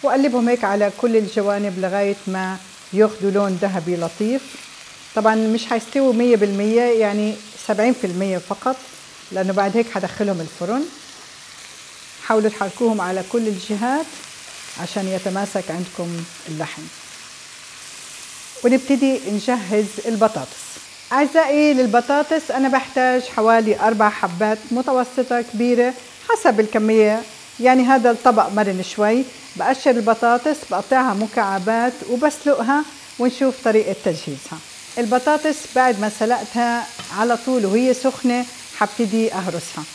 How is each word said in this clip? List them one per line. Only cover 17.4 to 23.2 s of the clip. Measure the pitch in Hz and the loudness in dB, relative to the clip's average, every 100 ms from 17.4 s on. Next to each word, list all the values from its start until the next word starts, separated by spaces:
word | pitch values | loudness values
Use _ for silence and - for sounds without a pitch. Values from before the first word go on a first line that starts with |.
| - - - - - - - - - - - - | -20 -20 -20 -18 -18 -18 -18 -16 -16 -16 -18 0
ونبتدي | 240 262 262 277 269 262 185 | 2 2 2 2 4 0 -2
نجهز | 208 208 247 185 208 208 - 233 | -4 -2 -2 0 0 0 -4 -4
البطاطس. | 220 220 185 131 - - - - - - | 2 2 0 -10 -12 -16 -16 -18 -20 -4
أعزائي، | 254 285 311 294 294 302 | 0 4 4 4 4 4
للبطاطس | 262 254 233 240 285 294 320 311 | 4 4 2 2 0 2 -2 -2
أنا | 262 269 | -2 2
بحتاج | 262 262 - 254 254 | 0 0 0 2 2